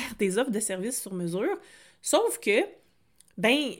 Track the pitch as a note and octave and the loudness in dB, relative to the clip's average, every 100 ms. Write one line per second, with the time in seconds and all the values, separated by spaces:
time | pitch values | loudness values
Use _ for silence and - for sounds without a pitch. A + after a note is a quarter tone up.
0 | B3 - G3 F#3+ C#4 G#3 G#3+ F#3 G#3+ - | -4 -2 0 0 0 -2 -2 -4 -4 -6
1 | - F#3 E3+ F3+ D4+ F4+ - - - _ | -6 -6 -2 -2 -2 -4 -8 -20 -20 _
2 | - D4+ A4+ - - G#3+ G4+ - _ _ | 0 2 2 0 2 2 2 -4 _ _
3 | _ _ _ - G#3+ C#4+ C#4 | _ _ _ 0 2 2 0